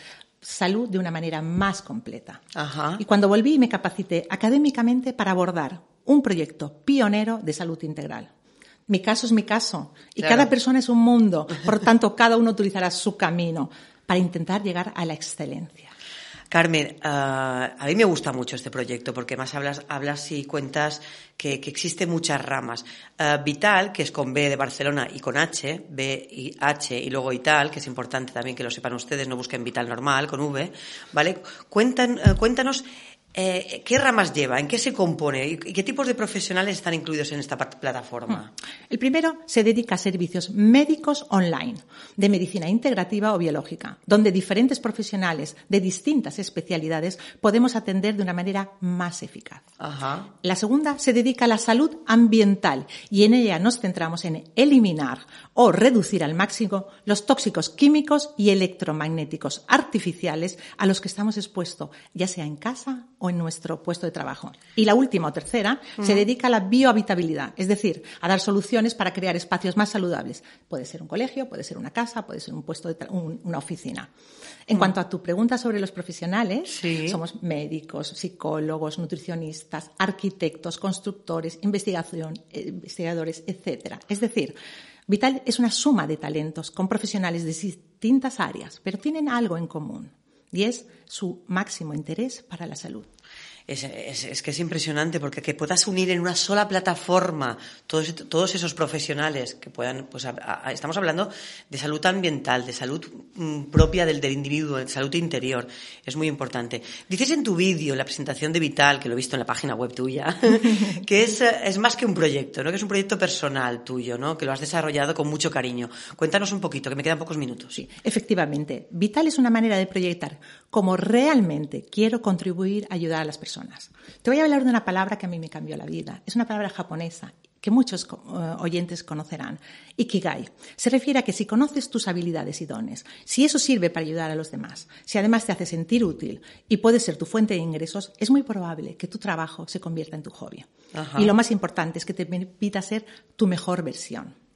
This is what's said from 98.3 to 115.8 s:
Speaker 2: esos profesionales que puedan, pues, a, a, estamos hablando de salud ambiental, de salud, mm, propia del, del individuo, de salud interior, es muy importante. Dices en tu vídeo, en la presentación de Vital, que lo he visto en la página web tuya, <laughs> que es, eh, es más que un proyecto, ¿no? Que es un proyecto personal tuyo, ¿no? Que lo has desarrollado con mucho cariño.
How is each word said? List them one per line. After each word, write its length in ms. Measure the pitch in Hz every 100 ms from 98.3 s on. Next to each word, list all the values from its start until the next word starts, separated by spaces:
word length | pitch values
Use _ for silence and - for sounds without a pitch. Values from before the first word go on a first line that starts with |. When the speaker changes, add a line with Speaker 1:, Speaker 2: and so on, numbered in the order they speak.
| 160 185
Speaker 2:
esos 200 | 185 170
profesionales 800 | - 151 156 147 147 156 143 120
que 160 | - -
puedan, 380 | - 123 131 135
pues, 140 | 127
a, 100 | 127 120 - -
a, 80 | 135
estamos 240 | 123 147 175
hablando 340 | 175 160 202 - - - -
de 80 | 135
salud 260 | 147 156
ambiental, 600 | 185 190 180 143 - 127 123
de 60 |
salud, 320 | 120 127 160 - - -
mm, 300 | 196 160 147
propia 400 | 143 - 156 180
del, 160 | 165 147
del 120 | 135
individuo, 460 | 135 139 147 151 135
de 100 | 127
salud 260 | 135 135
interior, 520 | 170 170 131 127 127 120 - - -
es 120 | - 143
muy 100 | 156
importante. 560 | 139 131 127 120 123 - - -
Dices 220 | 185 262
en 140 | 311
tu 100 | 233
vídeo, 400 | 170 185 170 147
en 40 | 131
la 60 |
presentación 480 | 131 - 143 139 156
de 60 | 165
Vital, 400 | 151 143 143 139
que 100 | 127
lo 60 |
he 20 | 120
visto 200 | 127 135
en 40 |
la 60 | 113
página 280 | 117 139
web 200 | 113 120
tuya, 420 | 123 127 135 143 175 233 220 233
<laughs> 360 | 208 202 175 -
que 160 | 202
es, 180 | 226 220
eh, 200 | 240 208
es 140 | 196 190
más 180 | 240 240
que 80 |
un 100 | 240
proyecto, 500 | 156 156 139 131 -
¿no? 60 | 143
Que 60 | 196
es 60 |
un 60 | 208
proyecto 300 | 202 196 196
personal 640 | 180 - 147 135 123 120
tuyo, 340 | - 127 123 120
¿no? 180 | 143 156
Que 80 |
lo 80 | 139
has 80 | 135
desarrollado 540 | 147 170 151 147 143
con 140 | 156 147
mucho 220 | 151 156
cariño. 380 | 147 127 123